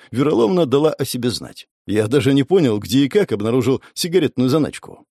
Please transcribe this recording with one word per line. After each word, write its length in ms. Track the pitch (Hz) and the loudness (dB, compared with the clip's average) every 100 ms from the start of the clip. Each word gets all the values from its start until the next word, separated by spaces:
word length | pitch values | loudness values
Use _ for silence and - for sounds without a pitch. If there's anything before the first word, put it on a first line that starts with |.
| - | -8
вероломно 540 | 113 147 190 220 180 139 | -2 0 2 2 2 2
дала 260 | 139 156 | 2 2
о 120 | - | 0
себе 260 | 127 127 120 | -6 -4 -4
знать. 360 | - 64 - - _ - | -6 -12 -18 -20 _ -4
Я 200 | 104 107 | -2 0
даже 260 | 139 120 | 0 2
не 120 | 139 | 2
понял, 340 | 135 185 131 104 | 2 2 2 0
где 260 | 90 131 | 0 0
и 40 | 139 | 2
как 240 | 208 190 | 0 0
обнаружил 500 | 104 110 127 117 123 - | -2 0 0 0 -2 -4
сигаретную 540 | - 180 180 143 - 127 | -10 -2 0 0 -2 0
заначку. 560 | 156 107 - - - _ | 0 -2 -6 -20 -20 _